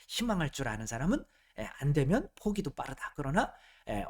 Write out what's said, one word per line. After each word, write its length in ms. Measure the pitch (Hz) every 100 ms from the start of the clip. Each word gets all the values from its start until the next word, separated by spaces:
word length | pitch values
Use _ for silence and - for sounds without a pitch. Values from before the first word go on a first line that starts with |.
| -
희망할 440 | - 233 190 147
줄 160 | - 123
아는 180 | 107 113
사람은, 360 | 117 156 285 - _ _ -
예, 100 | 107 -
안 140 | 139
되면 360 | 147 135 220 - -
포기도 340 | 214 196 143
빠르다. 420 | - 131 131 - -
그러나, 360 | 135 170 - - - - -
예, 160 | 104